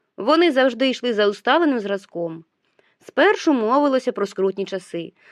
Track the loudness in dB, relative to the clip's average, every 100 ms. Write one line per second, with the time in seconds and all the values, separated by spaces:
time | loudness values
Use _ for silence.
0 | _ -6 0 4 4 4 0 2 -2 -2
1 | -2 0 0 0 0 2 2 -2 -2 -6
2 | -6 -8 -8 -10 -18 _ _ _ _ _
3 | -8 0 2 2 0 0 2 2 2 0
4 | -2 -4 -6 -2 -4 -4 -8 -10 -10 -12
5 | -12 _ _